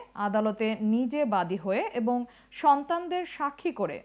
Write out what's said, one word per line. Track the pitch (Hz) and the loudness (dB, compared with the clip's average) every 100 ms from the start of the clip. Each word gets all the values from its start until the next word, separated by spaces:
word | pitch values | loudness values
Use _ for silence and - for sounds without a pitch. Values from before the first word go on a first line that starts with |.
| 494 - 208 | -8 -4 0
আদালতে | 214 214 208 220 220 214 | 2 0 0 -2 0 2
নিজে | 226 254 294 277 | 2 2 0 2
বাদী | 202 170 190 | 2 0 -2
হয়ে | 185 202 415 247 | 0 0 -2 -2
এবং | 226 247 240 - - - | 0 0 -4 -12 -20 2
সন্তানদের | 311 285 285 339 349 359 349 - | 4 4 2 -2 -2 -4 -4 -4
সাক্ষী | 285 285 349 | -4 -2 -4
করে | - 180 - | -2 -4 -4